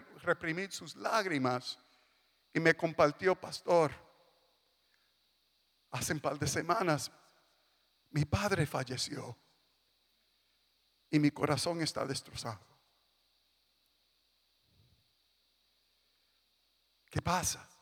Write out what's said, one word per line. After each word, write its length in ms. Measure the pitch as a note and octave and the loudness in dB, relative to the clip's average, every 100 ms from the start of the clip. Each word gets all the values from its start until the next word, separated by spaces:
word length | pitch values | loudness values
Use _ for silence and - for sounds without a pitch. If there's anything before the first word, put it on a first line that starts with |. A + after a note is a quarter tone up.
| - - | -12 -6
reprimir 500 | E3+ E3 E3 E3+ G3 | 0 0 0 -4 -6
sus 240 | - E3 G3 | -10 -12 -6
lágrimas 840 | G#3 A3+ F#3+ D3 B2+ B2 - - _ _ _ _ _ _ _ | 0 0 2 0 2 0 -4 -12 _ _ _ _ _ _ _
y 40 | D#3+ | 2
me 160 | E3 | 4
compartió: 640 | E3 E3 D#3 D3+ - F#3 F3+ | 4 0 4 4 4 0 0
"Pastor, 560 | - - - F3 D3 - - _ _ _ _ _ _ _ _ _ _ _ _ _ _ _ _ _ _ | -2 -8 2 4 4 0 -16 _ _ _ _ _ _ _ _ _ _ _ _ _ _ _ _ _ _
hace 240 | B2+ A#2 | -8 -4
un 60 | D#3 | -4
par 180 | D3 D3 | -4 -2
de 100 | C3 | -2
semanas 640 | E3 E3 F3 F3+ D3+ - - _ _ _ _ _ _ _ _ _ | -2 0 0 2 0 -2 -12 _ _ _ _ _ _ _ _ _
mi 140 | D3+ | -2
padre 420 | D3 G3+ G3+ F#3 D3 | 0 0 2 2 0
falleció 720 | C#3 C3 B2 - C#3+ G2+ - _ _ _ _ _ _ _ _ _ _ _ _ _ _ _ _ _ | -2 -4 -4 -4 -6 -10 -16 _ _ _ _ _ _ _ _ _ _ _ _ _ _ _ _ _
y 80 | D#3 | 2
mi 120 | D3 | 4
corazón 520 | D3+ D3+ C#3 E3+ E3+ | 2 0 0 0 -2
está 240 | D#3 - C3+ | -4 -2 -4
destrozado". 600 | C#3 - - A#2+ G#2+ - _ _ _ _ _ _ _ _ _ _ _ _ _ _ _ _ _ _ _ _ _ _ _ _ _ _ _ _ _ _ _ _ _ _ _ _ _ _ _ _ _ _ _ _ | -6 -8 -10 -10 -12 -16 _ _ _ _ _ _ _ _ _ _ _ _ _ _ _ _ _ _ _ _ _ _ _ _ _ _ _ _ _ _ _ _ _ _ _ _ _ _ _ _ _ _ _ _
¿Qué 100 | - | -4
pasa? 480 | E3+ F3+ D#3 - - - | 0 0 0 -4 -10 -20